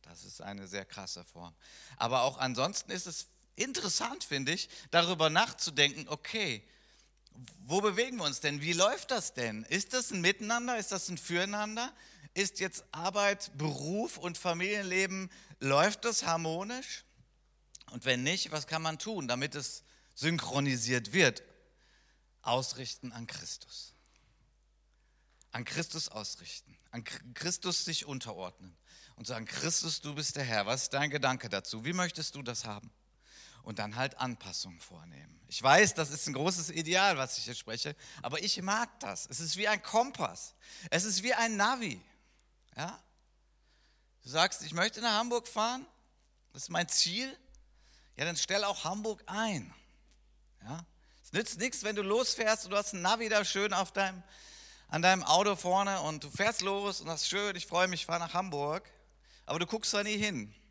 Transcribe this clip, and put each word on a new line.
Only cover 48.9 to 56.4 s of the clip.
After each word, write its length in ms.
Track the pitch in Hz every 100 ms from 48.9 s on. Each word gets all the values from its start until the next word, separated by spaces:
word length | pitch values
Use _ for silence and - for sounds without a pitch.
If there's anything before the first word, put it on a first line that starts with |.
| 202 214 208 -
ein. 480 | 196 226 165 85 - - _ _ _ _ _ _ _
Ja? 220 | 104 160 170 _ _ _
Es 80 | -
nützt 260 | 196 226 160
nichts, 260 | 240 -
wenn 120 | 208 208
du 60 |
losfährst 600 | 196 220 247 - 220 220
und 80 | 185
du 40 | 202
hast 160 | 202
ein 100 | 190
Navi 260 | 180 226 226
da 160 | 208
schön 280 | 196 196 208
auf 200 | 196 180
deinem, 300 | - 196 185 - - - - - - -
an 140 | 151
deinem 200 | 180 190
Auto 340 | - 165 202 196
vorne 440 | 180 190 196 196
und 220 | 151 151
du 60 | 147
fährst 300 | -